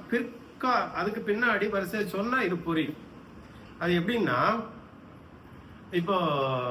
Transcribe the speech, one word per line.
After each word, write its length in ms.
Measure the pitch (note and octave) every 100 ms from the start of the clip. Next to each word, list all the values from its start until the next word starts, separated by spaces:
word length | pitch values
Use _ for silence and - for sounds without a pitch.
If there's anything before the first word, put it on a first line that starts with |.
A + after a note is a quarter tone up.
| -
பிற்கா-, 840 | A#3 - - - - B3 A#3 E3+
அதுக்கு 400 | D#3 F#3+ G#3 G3+
பின்னாடி 300 | G#3+ A#3+ G3+
வரிசையா 440 | G#3 G3 F3+ A3 F#3+
சொன்னா 360 | F#3+ A3+ C4
இது 140 | F#3+ F3
புரியும். 520 | - D#3+ C#3 - - - - - - - - -
அது 220 | E3+ F3
எப்படின்னா, 600 | F3 A#3+ D#3+ B2 E3 A3+ - - - - - - - - - - - - -
இப்போ 280 | F3 F3 F#3 E3 C#3+ C3+ B2+ B2